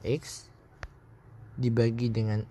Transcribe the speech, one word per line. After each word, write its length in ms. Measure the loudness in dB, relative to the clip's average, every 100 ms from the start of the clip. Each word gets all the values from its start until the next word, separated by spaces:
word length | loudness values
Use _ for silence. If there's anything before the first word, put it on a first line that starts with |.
X 480 | 0 -2 -4 -14 -16 -20 -20 -16 -14 -14 -20 -20 -20 -20 -14 -2
dibagi 560 | 2 4 4 2 0
dengan 320 | 2 2 0 -2